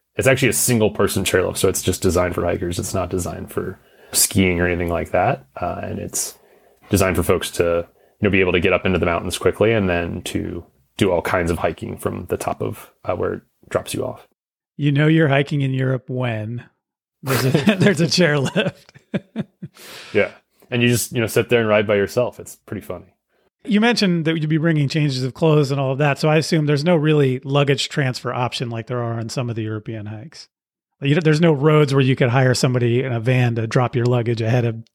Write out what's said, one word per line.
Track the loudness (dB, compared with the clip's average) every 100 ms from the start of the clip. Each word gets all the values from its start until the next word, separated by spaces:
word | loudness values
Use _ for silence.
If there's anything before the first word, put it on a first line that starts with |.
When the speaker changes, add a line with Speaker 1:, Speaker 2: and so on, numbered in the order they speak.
| _ 0
Speaker 1:
it's | 2
actually | 4 2
a |
single | 0 0 2 2
person | 2 0 0 0
chairlift. | 0 0 0
So | 0
it's | 0
just | -2 0
designed | 0 2 0 0
for | -2
hikers. | -2 -4 -6
It's | -4
not | -4 -4
designed | -4 -6 -8 -10
for | -8 -8 -12 _ _ -6
skiing | -2 0 2 2 2
or | 0
anything | 0 -2
like | -4 -2
that. | 0 0 -2 -8 -10
Uh, | -8 -6
and | -8 -8
it's | -8 -8 -8 -12 _ _ _ _ _
designed | 0 2 0
for |
folks | 0 0 -2
to, | -2 0 0 -4 _ _ _
you | 2
know, |
be | 2
able | 2
to | 2
get | 2
up | 2 0
into | 0
the | 0
mountains | -2 -4 -2
quickly | -2 2 2
and | 2 0
then | -2 -4 -8
to | -6 -6 -6 -10 -14 _ _ -2
do | 2
all | 2
kinds | 0 0 0
of | -2
hiking | -2 -4 -10 -8
from | -6 -8 -8
the | -6
top | -6 -6
of, | -6 -8 -16 _
uh, | -8
where | -4 -4
it | -6 -12 _ _
drops | -6 -6
you | -8 -8
off. | -10 _ _ _ _ _ -4
Speaker 2:
You | -2
know | 2 4
you're | 4 4
hiking | 2 0 -2
in | -2
Europe | -2 -2 -4 -6
when | -6 -4 -4 -6 -10 -12 _ _ _ _ _
there's | -4 0 2
a, | 2 2 4
<laughs> |
there's | 2 4
a | 2
chairlift. | 2 2 2 0 0 -2 -4 -18 -20 _
<laughs> | -10 -8 -10 -12 _ -18 -18 -20 -20 -2
Speaker 1:
Yeah. | 0 0 -4 _ _ _
And | 0
you | 2
just, | 2 0
you | -2
know, | 0
sit | 0 2
there | 2
and | 4
ride | 2 4
by | 0
yourself. | 0 0 -2 -6
It's | -18 -20
pretty | -12 -12
funny. | -12 -16 -16 _ _ _ _ _ -2
Speaker 2:
You | 2
mentioned | 2 2 0 0 0
that | -2
you'd | 0
be | 0
bringing | 2 2 0
changes | 0 -2 -2
of | -6
clothes | 0 2 4 2
and | 0
all | -2
of | 0
that. | 0 0
So | 2
I | 2
assume | 2 0 2
there's | 0
no | 2 2
really | 4 4 2 0
luggage | -2 0 2 0 -2
transfer | -2 -4 -4 -6
option | -4 -4 -4 -6
like | -6 -6
there | -4
are | -4 -4
on | -6
some | -4 -4
of | -4
the |
European | -4 -6 -8 -10 -10
hikes. | -14 -16 -20 -20 _ _ _ _ _
You | 0 2
know, |
there's | 4 4
no | 4
roads | 4 4 4 4
where | 4
you | 4 4
could | 2
hire | 4 4
somebody | 4 2 2 2 2
in | 0
a | -2
van | 0 2 2 0
to | 0
drop | 0 0 0
your | 2
luggage | 2 0 -2
ahead | 0 2 0
of | -4 -12